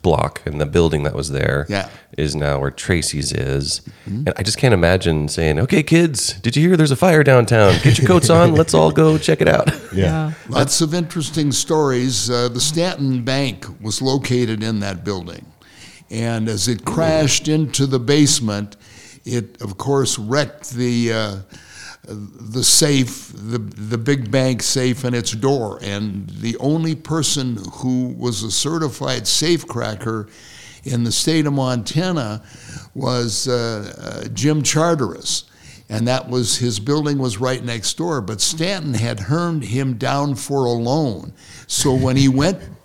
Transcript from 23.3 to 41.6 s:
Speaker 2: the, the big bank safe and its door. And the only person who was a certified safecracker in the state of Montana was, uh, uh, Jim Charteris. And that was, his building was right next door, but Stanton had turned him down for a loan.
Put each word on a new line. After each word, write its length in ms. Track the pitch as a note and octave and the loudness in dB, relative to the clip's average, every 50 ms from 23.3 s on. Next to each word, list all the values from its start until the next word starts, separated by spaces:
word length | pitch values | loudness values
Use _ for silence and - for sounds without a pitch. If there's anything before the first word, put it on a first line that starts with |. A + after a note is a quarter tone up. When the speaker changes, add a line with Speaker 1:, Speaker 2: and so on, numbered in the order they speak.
| - | -16
Speaker 2:
the, 240 | - G#2 A2 A#2+ | -14 -8 -6 -6
the 400 | B2 G#2+ G2+ G#2 G#2 G#2 G#2+ A#2+ | -6 -6 -8 -10 -12 -8 -6 -6
big 320 | A#2 A2 C3+ C#3+ C#3 A#2 G2+ | -4 0 0 0 0 0 -2
bank 320 | B2 C3+ C3 C3 B2+ A2 | 0 0 0 0 -2 -2
safe 420 | - - - C3+ B2+ B2+ A#2+ - - | -2 -2 -2 0 0 0 -2 -2 -2
and 120 | B2 B2 | -2 -2
its 160 | A#2+ A2+ - | -2 -4 -4
door. 480 | - A2 A#2 C3+ C#3 C3+ A2+ G#2 F#2+ - | -6 -2 0 0 0 0 -2 -6 -8 -8
And 480 | - G2+ G2+ G2+ G#2+ G#2 F#2+ G2+ G2 - | -8 -8 -6 -4 -6 -6 -6 -8 -10 -10
the 280 | F#2+ G2+ G#2 A#2 A#2 | -10 -8 -6 -6 -6
only 380 | - B2 C#3+ D#3 E3 D#3+ E3 D#3+ | -2 -2 -2 0 0 -2 -2 -4
person 640 | D#3+ D#3+ - D#3 E3 C#3 - - C#3+ C3 B2+ A#2 G#2 F#2 F2+ - | -6 -6 -4 -4 -2 0 -2 -2 -2 -2 -4 -6 -6 -10 -14 -12
who 340 | - - B2+ B2+ B2+ B2+ B2 B2 | -6 -4 -2 -2 -2 -2 -4 -6
was 260 | A#2 A#2 B2 A2+ F#2+ A2 | -6 -4 -4 -4 -4 -6
a 80 | A2 | -4
certified 720 | G#2 - - C#3+ E3 E3 D#3+ C#3 G2 - C#3 C3+ B2+ A#2+ G#2 | -4 -2 -2 -2 -2 -2 -4 -4 -6 -6 -6 -4 -4 -4 -2
safecracker 1040 | - - - D3+ E3 F3+ D3+ - - - A#2 A#2 A2 G#2+ F#2+ A#2 A2+ A2+ A2 G2+ - - - - - - - - - - - - | -2 0 0 2 2 0 0 -2 -6 -6 -6 -4 -6 -6 -6 -6 -4 -4 -4 -8 -10 -16 -20 -20 -20 -20 -20 -20 -20 -20 -14 -8
in 200 | - B2 A#2+ A#2 | -4 -2 -2 -2
the 80 | A2+ | -2
state 340 | G#2+ - - D#3+ D#3 D#3+ D3 | -2 0 0 0 2 2 2
of 80 | C#3+ C#3 | 0 0
Montana 880 | C3+ C3 B2+ B2+ A#2+ G2+ - - D3+ F3+ F#3 F3 D3+ A#2+ G#2 G#2+ A2 - - - - - - - - - - _ | 0 0 0 -2 -2 -4 -2 -2 -2 -2 0 -2 -2 -4 -4 -8 -10 -12 -16 -20 -20 -20 -18 -16 -18 -18 -14 _
was, 540 | A#2+ B2 B2+ B2+ B2 A#2+ A#2 G#2+ - - | -4 -2 -2 0 0 -2 -2 -4 -4 -2
uh, 760 | C3 B2 A#2+ A#2 A#2 A2+ G#2+ G2+ F#2 - - - - A2 A2 - | -2 -2 -2 -2 -4 -6 -6 -8 -12 -14 -14 -14 -12 -12 -10 -10
uh, 20 | - | -8
Jim 340 | A2+ G2 A#2+ D3 D3+ D#3 C3 | -6 0 0 2 2 2 0
Charteris. 840 | - - D3+ D#3+ E3+ E3+ D3 B2 F2+ - - - - - - - _ _ _ - - - - - _ | 0 2 2 4 2 2 2 0 -4 -4 -8 -6 -6 -6 -6 -6 _ _ _ -20 -20 -20 -20 -14 _
And 180 | G#2+ A2 A#2 | -4 -2 0
that 220 | A#2+ B2+ C3 B2+ - | 0 0 0 -2 -2
was, 280 | B2 B2+ A#2+ - - | -2 -2 0 0 -2
his 220 | - B2+ A#2+ A2 G2+ | -2 -2 -2 -2 -4
building 380 | G#2 B2 C#3+ D3+ D3 D3 C#3+ C#3 | -2 -2 -2 0 0 0 -2 0
was 180 | C3 B2 G2+ | -2 -2 -2
right 260 | G2 C3 B2+ C3 A#2+ B2 | -2 -2 -2 -2 -4 -4
next 320 | B2 A#2 A2+ F#2 - - | -6 -6 -4 -4 -6 -4
door, 220 | - D#3+ F3 D#3+ C3 | -4 -4 -2 -2 -4
but 200 | G2+ F#2 A2 G2 | -4 -6 -4 -2
Stanton 520 | - - D#3+ D#3+ D#3+ F#3 G3+ F#3 D#3 D3 B2 | -2 -2 -2 -2 -4 -4 -4 -4 -4 -4 -2
had 260 | G#2+ A2 A#2 A#2+ G2+ | -2 -2 -2 -4 -6
turned 440 | F#2+ F2+ D3 E3+ F3 E3+ E3 D#3 B2 | -2 -2 0 0 0 -2 -2 -4 -4
him 300 | G2 A#2 C3+ C#3 C3+ B2 | -2 -2 -2 -2 -2 -2
down 380 | G#2 B2+ B2+ C3+ C#3 C#3+ D3 C3+ | -2 -2 -2 0 0 0 -2 -2
for 300 | - - - C#3+ C#3 C3 | -4 -4 -4 -2 0 2
a 60 | A#2+ | 2
loan. 640 | A#2+ A#2 A#2 B2 C3+ D#3+ D#3 B2+ G2+ D#2+ - - - - - - - - | 0 0 0 0 0 2 0 0 -4 -6 -10 -14 -18 -18 -20 -20 -20 -20